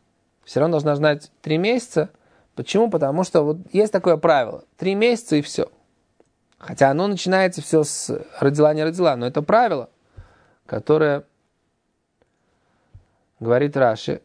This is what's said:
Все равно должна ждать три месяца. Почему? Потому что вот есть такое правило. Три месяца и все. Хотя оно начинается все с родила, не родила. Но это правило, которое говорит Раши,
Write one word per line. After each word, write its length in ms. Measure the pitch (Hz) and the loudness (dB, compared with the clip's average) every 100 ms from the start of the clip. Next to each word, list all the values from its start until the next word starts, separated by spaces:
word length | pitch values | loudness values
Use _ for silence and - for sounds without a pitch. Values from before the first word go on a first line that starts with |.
| _ _ _ _ | _ _ _ _
Все 160 | - 131 | -6 -2
равно 120 | 156 | 0
должна 220 | 160 151 143 | 0 0 0
ждать 340 | 151 147 - _ | 0 0 -6 _
три 160 | - 156 | -4 -2
месяца. 540 | 202 247 - 165 151 _ _ _ _ | 0 -4 -4 -4 -4 _ _ _ _
Почему? 360 | - 131 202 226 | -12 -2 0 0
Потому 340 | 180 139 156 | 0 -2 -2
что 180 | 185 170 | 0 0
вот 160 | 147 160 - | 0 -2 -4
есть 200 | 185 208 | -2 0
такое 240 | 196 180 156 | 0 2 2
правило. 480 | 165 143 110 - - - | 4 2 0 -6 -16 -8
Три 180 | 185 | -4
месяца 420 | 196 233 233 - 151 | 0 0 -2 0 -2
и 60 | |
все. 260 | 147 - - _ _ _ _ _ _ _ _ _ | 0 -4 -6 _ _ _ _ _ _ _ _ _
Хотя 320 | - - 135 | -12 2 2
оно 160 | 147 202 | 2 -2
начинается 560 | 190 180 190 190 180 | -2 0 0 0 -2
все 220 | - 160 | 0 0
с 260 | 147 - - - - - | 0 -4 -8 -10 -10 -2
родила, 340 | 139 147 151 | 0 4 4
не 100 | 156 | 2
родила. 320 | 156 175 170 127 | -2 0 0 0
Но 100 | 120 | -2
это 160 | 147 | -4
правило, 460 | 147 214 240 147 - _ _ - - _ _ _ - | 2 2 2 -2 -8 _ _ -20 -20 _ _ _ -10
которое 580 | 113 - 156 151 143 - _ _ _ _ _ _ _ _ _ _ _ _ _ _ _ _ - _ _ _ - | -6 0 2 2 -2 -8 _ _ _ _ _ _ _ _ _ _ _ _ _ _ _ _ -20 _ _ _ -8
говорит 380 | 113 123 143 143 | 0 0 0 2
Раши, 460 | 123 107 - 147 | 2 2 -6 -10